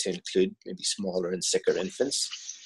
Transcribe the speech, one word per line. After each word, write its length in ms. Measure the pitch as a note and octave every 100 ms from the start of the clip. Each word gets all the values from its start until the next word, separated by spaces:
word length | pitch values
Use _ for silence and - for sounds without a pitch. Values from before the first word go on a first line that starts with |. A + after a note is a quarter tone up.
to 100 | G2
include 440 | F2+ - - - - -
maybe 160 | -
smaller 480 | - - F#2+ F2+ F2+
and 120 | F#2
sicker 320 | - F#2+ -
infants. 840 | D#2+ F#2 - C3+ - - - - -